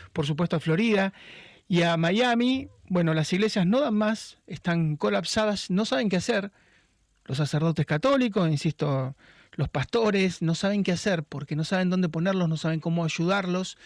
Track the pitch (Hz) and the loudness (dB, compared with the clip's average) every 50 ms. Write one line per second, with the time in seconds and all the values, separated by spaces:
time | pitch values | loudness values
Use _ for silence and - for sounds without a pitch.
0 | - - _ - 151 139 156 143 175 170 - 156 - 165 160 165 226 233 214 196 | -18 -8 _ -4 -2 -2 0 0 0 0 0 -2 0 0 2 2 2 4 4 2
1 | 190 196 - - - - - - - - - - _ - - 170 170 170 170 165 | 2 0 -2 -8 -16 -20 -20 -20 -20 -20 -20 -20 _ 0 2 2 4 4 2 2
2 | 165 170 185 220 247 247 233 233 240 254 262 262 269 - - - - - 185 175 | 2 2 2 4 4 4 4 2 2 2 0 -2 -4 -8 -14 -20 -8 -2 0 2
3 | 170 160 160 160 156 - - 180 214 220 - 214 180 175 214 262 294 269 214 208 | 2 2 2 2 0 0 0 2 0 2 2 2 2 4 4 2 2 2 0 0
4 | 214 214 220 - - - - _ _ - 180 - - 180 170 170 165 156 151 147 | 2 0 0 -2 -6 -14 -20 _ _ -14 -14 -6 -4 -2 0 2 2 0 0 0
5 | - 208 208 196 175 - - 220 214 214 208 190 - - 185 185 220 - 254 262 | 0 0 0 0 -2 -2 0 0 0 0 0 -2 -4 -2 0 0 0 0 0 0
6 | 247 208 185 180 170 - 233 208 190 202 - _ _ _ _ _ _ _ _ _ | 0 0 0 0 0 0 -2 -2 -2 -6 -10 _ _ _ _ _ _ _ _ _
7 | _ _ _ _ _ - 139 131 151 139 - 151 156 165 156 165 151 - 151 151 | _ _ _ _ _ -6 -2 -2 -2 -2 0 0 0 0 0 0 0 0 0 0
8 | - 262 277 277 254 233 196 220 180 160 156 139 - 165 147 - 160 147 139 135 | 2 2 2 4 2 2 2 0 2 2 0 0 0 -2 -2 -2 -2 -2 0 -2
9 | 131 127 139 - - - - - - _ - - 147 - - 143 131 - - 233 | -2 -6 -8 -12 -18 -20 -20 -20 -20 _ -6 -4 -4 -2 -2 -4 -4 -2 -2 0
10 | 226 214 202 196 190 190 170 - 170 160 170 - - 196 208 208 190 - 180 170 | 2 2 2 2 0 0 -2 -2 -2 -2 -2 0 0 0 0 0 0 0 -2 -2
11 | - 214 190 160 151 - - 139 143 - 156 147 160 - 196 185 185 180 180 185 | 0 -2 -2 -2 -4 -6 -10 -10 -8 -6 -4 -4 -2 -2 0 0 0 0 2 0
12 | 185 170 151 165 165 190 196 190 180 160 160 156 - 160 160 160 - 170 165 170 | 0 0 -2 -2 0 0 0 0 0 0 -2 -2 -2 -2 -2 -2 -2 -2 -2 0
13 | 165 160 - - 165 175 190 202 185 180 180 180 185 - - - - | -2 -2 -2 -2 0 0 0 0 0 -2 -2 -4 -4 -6 -10 -14 -20